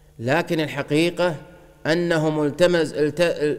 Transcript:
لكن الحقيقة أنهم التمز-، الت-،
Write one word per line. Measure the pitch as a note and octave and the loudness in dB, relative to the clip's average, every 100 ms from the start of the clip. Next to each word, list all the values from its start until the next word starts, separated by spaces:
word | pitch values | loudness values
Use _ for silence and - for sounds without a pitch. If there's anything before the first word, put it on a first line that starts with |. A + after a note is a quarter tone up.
| - - | -20 -8
لكن | A#2+ D#3+ E3+ D#3+ | 0 0 0 -2
الحقيقة | C#3 C#3+ C#3+ D3+ E3+ E3+ F3 C#3+ - - - - C#3+ | -2 -6 0 2 2 0 -2 -2 -10 -20 -20 -6 -2
أنهم | E3+ F3 D#3+ D#3 D#3 D3 | 0 2 0 0 0 -2
التمز-، | D3 F3+ E3+ D3 | 2 2 4 0
الت-، | C3+ D3+ D3+ E3+ - D3 | -2 -2 0 0 0 -2